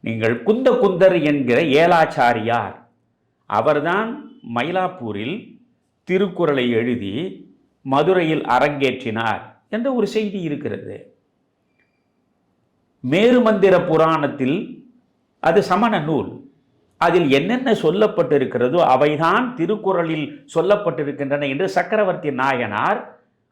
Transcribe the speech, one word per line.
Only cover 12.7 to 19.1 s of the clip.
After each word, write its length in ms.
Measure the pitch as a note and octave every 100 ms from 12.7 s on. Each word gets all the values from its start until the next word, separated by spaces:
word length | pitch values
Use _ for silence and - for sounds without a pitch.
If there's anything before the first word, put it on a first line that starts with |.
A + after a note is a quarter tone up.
| _ _ _
மேருமந்திர 720 | B2+ D#3+ A3+ B3+ A3 G#3 F#3+ F3+
புராணத்தில், 760 | - D#3+ D#3+ D#3+ C#3+ - B2+ E3+ A#3 - - _ _ _ _ _
அது 160 | D#3+ F3+
சமண 300 | - F#3 A3+ G3+
நூல், 300 | D3+ D3 F#2+ - - _ _ _ _ _
அதில் 260 | E3+ F3 D#3
என்னென்ன 400 | C3+ E3+ B3+ B3+
சொல்லப்பட்டிருக்கிறதோ 1040 | G#3+ D#3+ F#3 G#3+ G#3+ E3 C#3+ B2+ B2 B2 E3 D3+
அவைதான் 600 | C3 D3